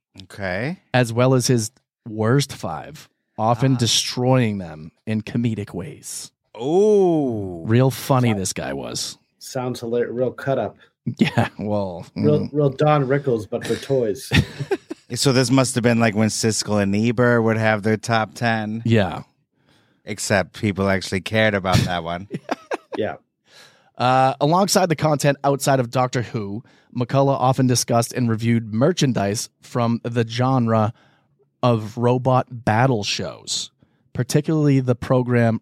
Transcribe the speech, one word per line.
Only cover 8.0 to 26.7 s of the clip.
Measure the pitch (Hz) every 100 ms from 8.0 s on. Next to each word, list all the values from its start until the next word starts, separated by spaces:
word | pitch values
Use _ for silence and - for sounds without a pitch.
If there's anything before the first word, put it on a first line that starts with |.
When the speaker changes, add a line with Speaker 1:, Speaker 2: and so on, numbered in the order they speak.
| - 131 120
Speaker 3:
Sounds | 101
Speaker 2:
this | 90
guy | - 67
was. | 69 60 60 - - _ _
Speaker 3:
Sounds | - 131 127 123
hilarious. | 117 120 117
Real | 117 123
cut | 117 139 131
up. | 101 -
Speaker 2:
<laughs> | _ _ - -
Yeah, | 147 - - -
well, | 104 104 98 85 -
Speaker 3:
Real, | - 147 147
Speaker 2:
mm. | 123
Speaker 3:
real | 143 143
Don | 139 151 151 131
Rickles, | 143 139 113 101
but | 117 -
for | 110
toys. | - 135 113 92 - 135
Speaker 2:
<laughs> | - - 143 381 - - -
Speaker 1:
So | 120 143
this | 127 120
must | 135 127
have | 123
been, | 113 117
like, | 113
when | 101 110
Siskel | - 113 104 - 107
and | 98
Ebert | 101 117 117 120 120
would | 113 110
have | 110 107
their | 107 107
top | - 113 104
ten. | - 120 110 107 113
Speaker 2:
Yeah. | 113 113 92 - - _ _ _ _ _ _ _
Speaker 1:
Except | - 104 - 101 87 -
people | 107 92 98
actually | 95 - 95
cared | - 110 110
about | 101 92 92
that | 92 87
one. | 82 87 101
<laughs> | - - - - - _ -
Speaker 3:
Yeah. | 101 - _ _ _ - - _ _ -
Speaker 2:
Uh, | 123 131 131 -
alongside | 143 175 202 196 180
the | 156
content | 151 143 147 139
outside | 143 139 147 135
of | 120
Doctor | 131 127 131
Who, | 113 117 98 110 -